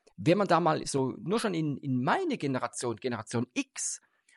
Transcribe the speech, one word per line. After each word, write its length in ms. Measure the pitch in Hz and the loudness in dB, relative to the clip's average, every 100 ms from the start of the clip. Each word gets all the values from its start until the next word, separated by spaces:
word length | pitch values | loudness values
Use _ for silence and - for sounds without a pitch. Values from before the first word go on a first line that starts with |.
| _ - | _ -2
wenn 220 | 110 190 | 2 4
man 100 | 196 | 4
da 100 | 170 | 4
mal 260 | 165 151 - | 4 2 0
so 240 | 139 131 | 0 0
nur 260 | - 131 220 | -2 -2 -2
schon 160 | 220 | 0
in, 220 | 165 156 135 | 0 0 -2
in 240 | 143 127 | -2 0
meine 360 | 139 330 370 214 | 2 0 0 -2
Generation, 580 | 143 127 120 - 123 110 | -2 -2 -2 -4 -4 -4
Generation 500 | 127 117 - 120 123 | -4 -6 -2 -2 -2
X, 460 | - - - - - _ _ _ | -2 -6 -6 -8 -8 _ _ _